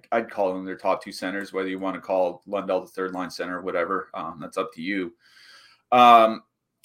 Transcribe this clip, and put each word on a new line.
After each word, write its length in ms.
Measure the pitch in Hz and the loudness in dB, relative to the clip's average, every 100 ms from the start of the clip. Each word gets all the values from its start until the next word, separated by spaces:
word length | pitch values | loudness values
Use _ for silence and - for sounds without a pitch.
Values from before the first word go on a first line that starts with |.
| - | -6
I'd 180 | 117 113 | -6 -4
call 240 | - 98 | -4 -4
them 100 | 92 | -4
their 140 | 95 92 | -10 -8
top 260 | 98 92 | -4 -4
two 80 | 104 | -6
centers, 400 | - 95 98 95 | -10 -8 -8 -8
whether 160 | 95 95 | -6 -6
you 100 | 92 | -6
wanna 220 | 95 90 | -8 -8
call 420 | - 95 92 87 - | -4 -2 0 -4 -8
Lundell 340 | 101 92 92 | -8 -2 -4
the 60 | - | -4
third 260 | - 92 | -8 -8
line 180 | 90 87 | -6 -10
center, 300 | - 87 90 | -8 -8 -8
whatever. 480 | 92 87 85 95 - | -6 -4 -4 -4 -8
Um, 240 | 95 82 82 | -12 -12 -12
that's 160 | 78 92 | -12 -8
up 160 | 90 | -8
to 80 | 82 | -8
you. 320 | 85 101 87 - _ - - - - _ - | -8 -6 -6 -10 _ -20 -20 -20 -20 _ 0
Um, 500 | 123 120 117 110 107 _ _ _ _ | 6 10 10 8 2 _ _ _ _